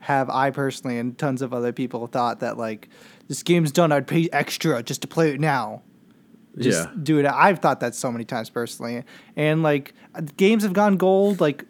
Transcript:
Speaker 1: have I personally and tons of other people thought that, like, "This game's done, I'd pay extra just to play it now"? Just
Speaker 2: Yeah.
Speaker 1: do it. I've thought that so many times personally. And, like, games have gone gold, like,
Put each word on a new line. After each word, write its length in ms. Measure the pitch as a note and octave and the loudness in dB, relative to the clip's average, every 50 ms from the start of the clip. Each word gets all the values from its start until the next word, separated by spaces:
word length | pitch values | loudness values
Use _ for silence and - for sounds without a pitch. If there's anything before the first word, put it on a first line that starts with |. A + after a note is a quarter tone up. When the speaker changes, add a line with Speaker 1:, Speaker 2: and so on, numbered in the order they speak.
Speaker 1:
have 300 | - - C#3+ C3+ C3 - | -4 0 0 0 0 0
I 200 | - C3 C3+ C#3 | 0 0 0 0
personally 480 | C3+ C#3+ C#3 C3+ C3 - - C3 A#2+ A#2+ | 0 -2 -4 -4 -4 -6 -8 -6 -6 -4
and 180 | A#2 B2 A#2+ - | -4 -6 -6 -4
tons 240 | - C#3 C3 B2+ C3+ | -4 -4 -2 -2 -4
of 100 | B2 B2 | -4 -4
other 200 | B2 A#2+ A#2+ A#2 | -4 -4 -4 -4
people 340 | - C3 B2 - A#2 A#2 | -4 -6 -6 -6 -8 -8
thought 340 | A#2 - B2+ A#2+ A#2+ A2 - | -6 -4 -2 -2 -2 -2 -4
that, 160 | B2+ A#2 A2 | -6 -6 -6
like, 320 | A#2 A#2 A2 A2 G#2+ - - _ - - - - - - - | -6 -6 -8 -8 -10 -14 -20 _ -20 -20 -20 -20 -20 -14 -12
"This 140 | C#3 - - | -12 -8 0
game's 280 | - F3 F3 D#3+ D3 | 2 2 4 4 2
done, 220 | C#3 F3+ E3+ D#3 D3 | 4 4 4 4 4
I'd 140 | C#3 B2+ | 2 0
pay 240 | - - E3+ E3 E3 - | 0 0 0 0 0 0
extra 500 | C#3+ - - - - - E3 C#3 A#2 A#2 | -2 -2 -2 -6 -2 -2 0 0 -2 -4
just 200 | - C#3 - - | -6 -8 -8 -10
to 40 | - | -6
play 220 | - E3 E3 D#3 | -2 0 0 0
it 80 | C3+ C3 | 0 0
now"? 420 | D#3 D#3 C#3 B2+ A2+ G#2 A2 - - _ _ _ _ _ _ _ _ _ - _ _ _ - - | 0 0 0 0 -2 -4 -8 -12 -16 _ _ _ _ _ _ _ _ _ -20 _ _ _ -10 -2
Just 300 | A#2+ - F#2+ E2 - - | 0 0 2 0 -2 -4
Speaker 2:
Yeah. 60 | - G3+ | -8 -6
Speaker 1:
do 180 | C#3 C#3+ D#3 D3 | -2 0 2 2
it. 60 | C#3+ | 2
I've 340 | C#3 B2 C3+ D#3+ G3+ F#3 D#3 | 2 4 6 6 6 6 4
thought 180 | - D3+ C3 - | 2 0 0 0
that 140 | C3 A#2+ - | -2 -6 -6
so 160 | - - C3 | -4 -6 -6
many 140 | A#2 A#2 A2+ | -6 -6 -8
times 260 | - C3 A2+ A2 - | -8 -8 -8 -8 -6
personally. 540 | - A#2+ A#2+ A2+ - - A#2+ A#2 A#2+ A#2 - - - - - - _ | -6 -6 -6 -6 -8 -10 -10 -10 -10 -10 -12 -14 -20 -20 -20 -12 _
And, 260 | - D3+ D3+ D#3 D#3+ D#3+ | -2 0 2 2 2 2
like, 320 | D3+ D3 C#3+ C#3 - - _ - - - E3+ E3 D3+ - | 2 2 2 -2 -6 -14 _ -20 -18 -12 -12 -10 -10 0
games 280 | - F#3+ G3+ A3+ A3 G#3 | 2 4 4 4 4 2
have 80 | G3+ F3+ | 0 2
gone 240 | G3+ G#3 G#3 G3 | 4 4 4 4
gold, 440 | F3 F#3 F#3+ F#3+ F#3+ G3+ G3+ G3+ F3+ | 4 4 4 4 4 4 2 2 2
like, 240 | F3 D3+ C#3 - - - | 2 2 2 -2 -8 -14